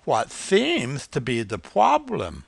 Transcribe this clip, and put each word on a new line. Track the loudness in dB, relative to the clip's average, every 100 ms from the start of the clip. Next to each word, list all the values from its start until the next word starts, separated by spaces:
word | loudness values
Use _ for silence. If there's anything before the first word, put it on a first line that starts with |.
What | 0 0 0
seems | -6 2 2 4 0 -2 -6 -6
to | -6
be | -2 -2
the | -2 -8
problem? | -4 4 4 4 0 -6 -6 -8